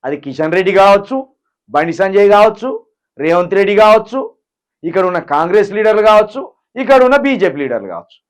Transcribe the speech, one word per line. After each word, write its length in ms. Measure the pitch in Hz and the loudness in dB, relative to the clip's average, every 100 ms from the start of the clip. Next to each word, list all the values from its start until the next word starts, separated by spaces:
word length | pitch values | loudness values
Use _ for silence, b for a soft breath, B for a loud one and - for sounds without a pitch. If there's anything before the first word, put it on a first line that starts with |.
అది 120 | 131 147 | -10 -10
కిషన్ 360 | 139 131 156 | -12 -8 -4
రెడ్డి 200 | 180 190 | -2 0
కావచ్చు, 560 | 190 196 202 202 269 269 _ _ _ _ | 4 4 4 0 -10 -10 _ _ _ _
బండి 220 | 139 165 | -4 -4
సంజయ్ 380 | 160 196 196 202 | -4 -2 2 4
కావచ్చు, 560 | 202 220 214 254 440 _ _ _ - | 4 2 0 -10 -10 _ _ _ -8
రేవంత్ 360 | 151 175 175 | -2 -2 0
రెడ్డి 220 | 190 196 208 | -2 0 2
కావచ్చు, 580 | 214 220 220 262 254 _ _ _ _ _ | 4 2 0 -10 -10 _ _ _ _ _
ఇక్కడ 200 | 165 190 | -6 -4
ఉన్న 140 | 185 175 | -2 -4
కాంగ్రెస్ 540 | - 147 170 208 202 | -4 -4 0 0 0
లీడర్లు 300 | 208 214 214 | -2 0 2
కావచ్చు, 500 | 214 214 214 262 - _ _ 247 | 4 4 2 -8 -14 _ _ -10
ఇక్కడ 260 | 262 262 | 2 4
ఉన్న 140 | 254 277 | 4 2
బీజేపీ 400 | 277 247 180 143 | 0 -2 -2 -2
లీడర్లు 320 | 135 110 98 | -6 -6 -8
కావచ్చు 300 | 85 _ _ | -16 _ _